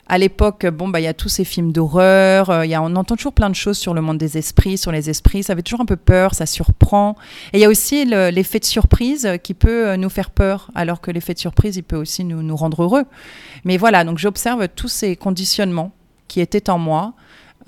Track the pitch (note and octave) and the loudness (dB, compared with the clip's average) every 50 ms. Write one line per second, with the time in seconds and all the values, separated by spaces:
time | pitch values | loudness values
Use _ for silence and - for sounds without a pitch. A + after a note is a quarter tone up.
0 | _ - F3+ F#3 G3 F#3+ - - G#3+ G#3 G3+ - - F3 D#3+ D3+ F3+ G3 F#3 E3 | _ -2 0 2 2 2 2 2 0 0 0 0 -2 -2 -2 -2 -4 -4 -2 -2
1 | D#3+ D#3+ D#3+ - - - - - F#3 - - F3+ E3+ E3 D#3 E3 D#3+ D3+ D3 F3+ | -2 -2 -4 -4 -4 -4 -2 -4 -4 -4 -2 -2 -2 0 0 0 0 2 4 4
2 | F#3 F#3+ F#3+ F#3+ F#3+ F#3+ F#3+ F#3+ F#3+ F#3 F3 E3 D#3+ D#3+ D#3+ D#3 D#3+ E3 F3 F#3 | 6 6 6 6 6 6 4 4 2 2 0 0 0 0 -2 -2 -2 -2 -2 -2
3 | F#3 - A#3 - - C#4+ - - A3 G3 F#3 - - G3+ G3+ - - F#3+ E3+ D#3+ | -2 -2 -4 -4 -4 -4 -2 -2 -2 -2 -2 -2 -4 -4 -4 -4 -4 -4 -4 -2
4 | D#3+ D#3+ D#3 D3+ D#3+ D3+ D3+ D#3 D#3 - - - - G3 F#3+ F#3+ - F3 D#3+ D#3 | -2 -2 -2 -4 -4 -4 -4 -6 -6 0 2 2 2 2 0 -4 -4 -4 -4 -4
5 | D3 D#3 D3+ - - - - G3 G3 - F#3+ E3+ E3+ - A#3+ A#3 B3 G#3 F#3+ E3+ | -4 -4 -4 0 2 2 2 2 -2 -4 -4 -4 -4 -6 -6 -4 -2 -2 -4 0
6 | - - F#3 F#3 F#3 F#3+ - - D#3+ - - - E3 - - - - - G#3 G3+ | 2 2 4 4 2 2 0 -2 -4 -4 -4 -2 0 0 2 4 2 4 4 2
7 | G3+ G#3 G#3+ - - - - - - - - G3+ G#3 G#3+ G#3+ G#3+ - - C#4+ D4 | 2 0 -2 -6 -12 -20 -20 -20 -10 -2 2 4 6 6 6 4 2 0 0 0
8 | C#4+ B3 A3+ G3 F#3 F3 F3 F#3 F#3+ - - G#3+ - - - A3+ G3 - - - | 0 2 2 2 2 2 2 0 0 0 -2 -2 -2 -2 2 2 4 4 4 4
9 | A#3+ B3+ D4 D4 B3 G3 F3 F3 - - F3 - - A3 A#3 A#3 A3+ G#3 F#3+ F#3 | 2 0 -2 -2 -2 -4 -4 -4 -6 -10 -2 0 2 2 2 2 0 0 0 -2
10 | F#3 F#3+ - G#3 F#3+ - - - G3+ F#3+ G3 F#3+ - - - E3+ E3+ E3 F3 E3+ | -2 -2 -4 -4 -6 -2 0 0 0 0 0 -4 -6 -10 -8 -6 -4 -4 -4 -6
11 | - F#3 F3 E3+ - - E3+ - - F3 - - - G#3+ F#3 F#3 E3+ - E3 D#3 | -8 -8 -8 -6 -6 -6 -8 -6 -8 0 0 2 0 2 -2 -8 -8 -8 -6 -6
12 | D3+ - - - F#3 F3 E3 D#3+ D#3+ D#3 D#3 C#3+ D#3+ D#3+ D3+ E3 E3+ F3+ A#3+ C#4+ | -6 -6 -8 -6 -6 -6 -6 -6 -6 -6 -4 -4 -2 -2 0 0 2 2 2 2
13 | C4+ - - - - - - - - - - - - F3+ F#3 F3+ G#3+ A3+ G#3 F3+ | 0 -2 -8 -18 -20 -20 -20 -20 -20 -20 -18 -8 -2 -2 0 2 4 4 4 4
14 | E3+ E3 E3+ D#3 E3+ G#3 G3 - - A#3 B3 A#3+ G3 - - - - A#3+ - - | 4 2 -2 -2 -2 -2 -2 -2 -2 -2 -2 -2 -2 -4 -6 -8 -8 -8 -6 -4
15 | A3 G3 F3 - - G3 F#3 F3 F#3+ - - - G3+ F#3 F3 F3 E3 G3 - _ | -4 -4 -4 -4 -4 -4 -2 -2 -2 -2 -2 0 0 0 -2 -2 -4 -6 -10 _
16 | _ _ _ _ _ - - F#3 E3+ - - G#3 G#3 - F#3 E3+ E3 D#3 D#3 D#3 | _ _ _ _ _ -6 -4 -2 -2 0 0 -2 0 0 0 0 0 0 -2 -2
17 | F#3+ A3+ - _ _ _ - - - - _ _ _ | -2 -4 -8 _ _ _ -20 -20 -20 -20 _ _ _